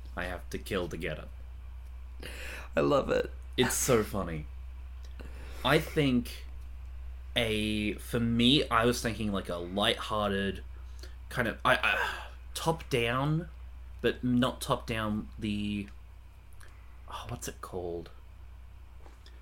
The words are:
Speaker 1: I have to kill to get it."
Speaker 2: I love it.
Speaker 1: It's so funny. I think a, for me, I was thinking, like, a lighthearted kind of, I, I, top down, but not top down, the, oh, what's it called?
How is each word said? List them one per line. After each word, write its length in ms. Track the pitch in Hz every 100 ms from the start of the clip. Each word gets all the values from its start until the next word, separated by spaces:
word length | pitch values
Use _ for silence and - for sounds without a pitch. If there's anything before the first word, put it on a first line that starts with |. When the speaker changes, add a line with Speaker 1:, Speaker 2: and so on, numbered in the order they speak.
| - -
Speaker 1:
I 100 | 90
have 240 | 87 -
to 60 | 92
kill 300 | - 98 87
to 80 | 80
get 200 | 82 76
it." 1080 | 78 - - - - - - - - - - - - - - -
Speaker 2:
I 60 |
love 280 | 143 139 143
it. 220 | - - - - -
Speaker 1:
It's 180 | 127 -
so 280 | - 117
funny. 420 | 101 104 85 78 76 - - - - - - - - - - - 123
I 140 | 156
think 680 | 156 160 143 123 120 - - - - - - - - - - 123
a, 580 | 113 107 107 107 107 -
for 240 | - 123
me, 480 | 117 117 120 143 -
I 160 | 113 120
was 160 | 117
thinking, 300 | 120 107 107
like, 180 | 98 -
a 60 | 87
lighthearted 1040 | 87 98 110 - - 107 104 98 98 - - - - - - - -
kind 180 | - 113
of, 100 | - 120
I, 100 | 123
I, 220 | 110 - - - - - -
top 360 | - 160 160 -
down, 600 | 123 117 127 143 156 175 - - - - -
but 220 | 117 -
not 380 | 123 123 127 -
top 260 | - 127 -
down, 400 | 113 107 107 104 -
the, 500 | 110 104 104 104 101 - - - - - - - - - - - -
oh, 140 | - 117
what's 180 | 120 -
it 120 | -
called? 480 | - 90 87 85 80 - - - - - - - - - - - - -